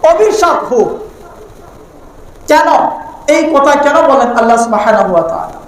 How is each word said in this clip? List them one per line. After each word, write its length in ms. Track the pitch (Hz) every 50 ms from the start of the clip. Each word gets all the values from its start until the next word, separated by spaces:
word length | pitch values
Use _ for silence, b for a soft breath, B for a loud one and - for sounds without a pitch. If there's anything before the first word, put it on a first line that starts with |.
| -
অভিশাপ 680 | 320 339 370 427 427 - - 349 339 302 302 - - 254
হোক। 140 | 233 190 160 - - - - - - - - - - - - - - - - - - - - - - - - - - - - - - - -
কেন? 200 | 294 311 320 330 320 - - - - - - - - - - -
এই 280 | 302 320 302 302 277
কথা 200 | 277 277 294 285
কেন 260 | 277 285 285 302 330
বলেন 360 | 320 285 269 277 240 240 240 240
আল্লাহ 200 | 226 226 233 233
সুবহানাহু 540 | 233 226 220 208 208 226 214 208 196 185
ওয়া 100 | 180 165
তাআলা? 380 | 156 - - - - - - - -